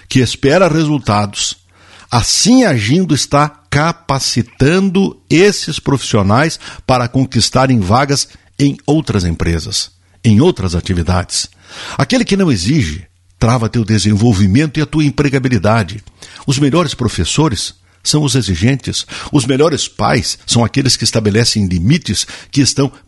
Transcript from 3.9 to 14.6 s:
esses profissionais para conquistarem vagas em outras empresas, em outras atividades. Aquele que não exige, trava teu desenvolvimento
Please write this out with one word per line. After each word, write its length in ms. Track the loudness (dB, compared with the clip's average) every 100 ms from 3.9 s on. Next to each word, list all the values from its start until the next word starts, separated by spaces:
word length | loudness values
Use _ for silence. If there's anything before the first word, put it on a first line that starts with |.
| -4 -4 -4 -2 -4 -4 _ 2 2 0 0 -2 -4 _
esses 500 | 4 4 2 -6 -6
profissionais 800 | -4 -4 0 0 2 2 0 -4 -14 -12 -2
para 220 | -2 0
conquistarem 720 | -2 0 0 0 0 2 2
vagas 480 | 2 0 2 -2 -4 -12 _ -2
em 200 | -2 -2 -2
outras 400 | -2 0 -2 -2
empresas, 680 | -2 -2 -4 -4 -8 -8 _ _ _
em 160 | 2 4
outras 340 | 4 2 -2 -4
atividades. 760 | -2 -2 0 -2 -2 -8 -8 _ -20 -18 -12 -6
Aquele 260 | -2 0
que 140 | 0 0
não 120 | 2
exige, 560 | 0 0 0 0 -4 -14 _ _ _
trava 300 | 0 0 0
teu 160 | -2
desenvolvimento 960 | 0 0 2 2 2 4 4 4